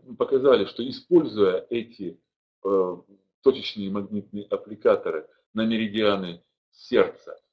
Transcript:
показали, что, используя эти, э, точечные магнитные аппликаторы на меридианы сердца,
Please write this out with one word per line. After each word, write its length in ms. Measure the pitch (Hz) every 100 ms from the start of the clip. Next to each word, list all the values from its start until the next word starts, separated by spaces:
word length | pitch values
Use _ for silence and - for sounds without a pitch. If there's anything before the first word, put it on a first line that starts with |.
| 127 113
показали, 500 | 120 135 139 117 98
что, 220 | - 131
используя 800 | 123 - 175 135 107 95 90 -
эти, 500 | 117 113 - 90 - _ _ _ _ 98
э, 320 | 98 90 87 - 101 _ _
точечные 480 | 135 131 - 107 98
магнитные 540 | 101 98 104 - 104
аппликаторы 840 | - 98 - 110 113 98 85 80 - _ _
на 120 | 110 113
меридианы 800 | 110 110 107 104 98 90 85 _ _ _
сердца, 680 | _ - 117 92 - - - _